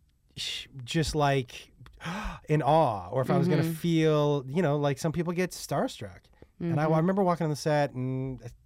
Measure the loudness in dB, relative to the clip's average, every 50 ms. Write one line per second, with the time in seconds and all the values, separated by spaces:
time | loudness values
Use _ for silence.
0 | _ _ _ _ _ _ _ -10 -8 -8 -8 -8 -10 -14 -14 -14 -10 -4 -2 0
1 | 0 0 0 2 2 2 2 2 0 -4 -10 -18 -20 -20 _ -20 -20 -20 -18 -12
2 | -10 -8 -8 -6 -6 -8 -10 -10 -2 0 0 2 4 4 4 4 4 2 0 -2
3 | -6 -4 -2 -2 0 2 2 2 4 4 2 2 2 0 -2 -2 0 2 2 4
4 | 4 4 4 4 4 2 2 0 -2 -2 -2 0 0 2 2 2 0 0 0 0
5 | -2 -2 -2 -2 -4 -2 -2 -2 -4 -4 -6 -10 -8 -4 -2 -2 -2 -2 -4 -10
6 | -14 -16 -16 -18 -20 _ _ _ -20 -20 _ -8 -4 -2 0 2 2 4 4 4
7 | 2 2 2 2 2 2 2 2 0 -2 -2 -2 0 2 2 2 2 0 -2 -4
8 | -4 -4 -4 -4 -6 -6 -8 -10 -12 -16 -18 -20 _